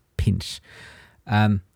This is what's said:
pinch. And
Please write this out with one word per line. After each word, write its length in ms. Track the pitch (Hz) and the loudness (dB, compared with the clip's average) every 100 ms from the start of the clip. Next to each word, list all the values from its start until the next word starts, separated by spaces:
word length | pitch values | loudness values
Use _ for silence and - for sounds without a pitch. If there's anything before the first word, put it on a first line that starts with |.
| _ - | _ -2
pinch. 440 | - 92 - - - - - - - _ - | 0 0 -4 -14 -18 -20 -20 -20 -20 _ -2
And 360 | 107 107 101 - | 2 2 0 -4